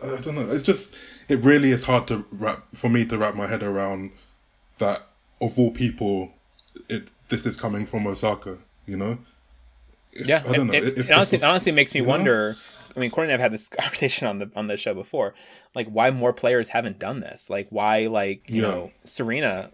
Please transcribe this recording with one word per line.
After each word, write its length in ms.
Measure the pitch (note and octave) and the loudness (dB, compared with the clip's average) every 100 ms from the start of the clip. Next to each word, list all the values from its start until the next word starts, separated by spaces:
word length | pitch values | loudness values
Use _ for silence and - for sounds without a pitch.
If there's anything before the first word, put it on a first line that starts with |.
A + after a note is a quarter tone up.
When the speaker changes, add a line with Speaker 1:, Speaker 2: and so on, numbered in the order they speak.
Speaker 1:
I, 140 | C3+ C3 | -6 -8
I 60 | |
don't 140 | D#3 D3 | -6 -6
know. 140 | A#2+ | -4
It's 120 | D3 | -2
just, 320 | - - - - - - - | 0 0 -2 -20 -20 -16 -2
it 120 | C3+ | 4
really 280 | B2+ D3 C#3 | 6 8 6
is 120 | B2+ | 2
hard 240 | B2+ B2 - | 2 2 2
to 160 | A2+ G2+ | -4 -6
wrap, 320 | G2 G#2+ - - - | -6 -4 -4 -10 -4
for 140 | B2 | 2
me 160 | A#2 A#2 | 2 2
to 120 | A2+ | 0
wrap 180 | G#2+ G2+ | 0 0
my 120 | G2 | -4
head 160 | G#2+ | -2
around 480 | G#2 G2 G2 F#2+ G2 - _ _ _ _ _ - | -2 -2 -2 -4 -8 -14 _ _ _ _ _ -4
that 240 | G#2 G2+ - _ _ - | -2 -2 -6 _ _ -6
of 160 | A#2 B2+ | -4 2
all 120 | A#2+ | 2
people, 600 | - B2 - G#2 G2 D#2 _ _ _ - - - | 2 -2 0 -2 -2 -4 _ _ _ -20 -20 -10
it, 200 | G#2+ - _ - | -10 -10 _ -8
this 160 | A#2 A#2+ | -4 -4
is 120 | - | -6
coming 280 | A2+ G2+ G#2 | -6 -6 -4
from 220 | A2+ G2+ | -4 -4
Osaka, 500 | F#2+ A2 G#2 G2 F#2 _ _ - | -2 -2 -2 -6 -14 _ _ -10
you 100 | F#2+ | -6
know? 220 | G2+ B2 - _ _ _ - _ _ _ _ | -4 -6 -10 _ _ _ -20 _ _ _ _
If, 140 | - B2 | -8 0
Speaker 2:
Yeah, 160 | D#3 C3 | 0 2
Speaker 1:
I 60 | |
don't 160 | C#3 B2 | 0 2
Speaker 2:
it, 120 | D3 | 2
Speaker 1:
know. 60 | A#2+ | 2
Speaker 2:
it, 0 | |
Speaker 1:
If 20 | |
Speaker 2:
it 60 | C3+ | -2
Speaker 1:
this 160 | B2+ | 4
Speaker 2:
honestly, 240 | D#3 G3 E3+ | 4 4 2
Speaker 1:
was, 60 | |
Speaker 2:
it 40 | D3 | 4
honestly 240 | F3+ F3+ | 2 2
makes 220 | D3+ C#3 | 2 2
me 60 | D3 | 2
Speaker 1:
you 60 | B2 | 0
know? 60 | |
Speaker 2:
wonder. 460 | D3 E3 A2+ G#2+ A2 - - - - | 2 4 2 0 -6 -16 -20 -16 -6
I 40 | |
mean, 120 | B2 | -4
Courtney 220 | C3+ D#3+ | -2 0
and 80 | B2+ | 2
I've 20 | |
had 80 | B2 | 0
this 160 | A2 - | -2 -10
<laughs> 0 | |
conversation 580 | - - - C3+ - A#2+ | -6 -6 -2 -2 0 -4
on 120 | G2+ | -4
the, 100 | G2+ - | -6 -6
on 120 | G#2+ | -6
the 100 | G#2 | -4
show 160 | - | -4
before. 400 | F#2 G2 D3 G2+ - - - _ C3 | -6 -6 -2 -2 -4 -20 -20 _ -10
Like, 120 | A2 | -6
why 200 | G#2+ B2+ | 2 2
more 220 | C3 A#2+ | 4 0
players 360 | A#2+ A#2+ B2 A2 | 2 2 2 2
haven't 280 | A#2 A#2 F#2+ | -2 -4 -6
done 200 | G2 C3+ | -8 -8
this? 300 | F2+ - - | -10 -16 -8
Like, 180 | G2+ G2 | -8 -6
why, 380 | G#2+ G#2+ A2 A2 | -2 2 2 2
like, 420 | A2 G2 G2 - | 0 -2 -4 -4
you 120 | A2+ | -2
Speaker 1:
Yeah. 60 | G#2+ | 0
Speaker 2:
know, 220 | F2+ E2+ _ | -2 -6 _
Serena, 680 | - - A#2 A#2 C#3 F#2+ - | -18 -8 -4 -2 -2 -2 -8